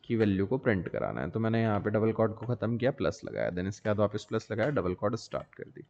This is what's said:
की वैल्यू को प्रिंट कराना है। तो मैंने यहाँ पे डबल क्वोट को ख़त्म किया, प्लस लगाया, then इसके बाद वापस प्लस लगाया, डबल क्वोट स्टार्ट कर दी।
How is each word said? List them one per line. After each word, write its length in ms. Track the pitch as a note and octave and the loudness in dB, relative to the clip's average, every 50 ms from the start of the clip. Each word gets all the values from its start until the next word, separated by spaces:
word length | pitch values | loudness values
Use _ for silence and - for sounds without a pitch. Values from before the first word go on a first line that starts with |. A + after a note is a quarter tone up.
| _ | _
की 120 | - A#2+ | -2 2
वैल्यू 300 | A2 A2 G#2 G2 F#2 G2 | 4 4 4 4 2 2
को 120 | G2 B2+ C3 | 0 0 0
प्रिंट 300 | - B2+ G#2+ F#2 E2 - | 2 2 2 2 0 -2
कराना 320 | - - - G1+ G#1 A#1 | -4 -4 -2 -2 -2 -4
है। 100 | C2 F2 | -6 -4
तो 100 | - A2+ | -2 0
मैंने 220 | A2+ A2+ A2+ A#2 | 0 2 2 2
यहाँ 180 | A2+ A2+ G#2 G2+ | 2 2 2 2
पे 100 | - G#2+ | 0 0
डबल 220 | G#2 A2 G#2+ A2+ | 2 2 2 2
क्वोट 240 | A2 - A2 A2 A2+ - | 2 2 2 0 0 -4
को 80 | A#2+ | -4
ख़त्म 300 | A#2 A#2+ A2+ - A2 A#2+ A2+ | -4 -4 -2 0 -2 0 2
किया, 120 | A#2+ B2+ | 0 0
प्लस 300 | C#3 - G2 D2+ - - - | 0 2 0 -2 -2 -2 -10
लगाया, 260 | - - G#1 A1+ A1 | -8 -4 -2 -2 -2
then 180 | F2 F2+ F2+ F#2+ | -2 -2 -4 -4
इसके 200 | G#2+ - _ G#2+ | -4 -4 _ 0
बाद 100 | G#2 G2+ | 2 4
वापस 280 | G#2+ G2+ - G#2+ - - | 2 2 2 -4 -6 -4
प्लस 220 | B2 A2+ - - | -4 -4 -4 -4
लगाया, 200 | A2 G#2+ A2 C#3+ | -2 0 0 0
डबल 240 | D3 A#2 F2+ F2+ F#2 | 0 0 0 0 -2
क्वोट 200 | - - G#2 - | 0 -2 -2 -2
स्टार्ट 380 | - - - - C2+ - _ - | -2 -8 -6 -6 -6 -6 _ -14
कर 140 | - - - | -16 -16 -16
दी। 160 | - - - | -14 -20 -20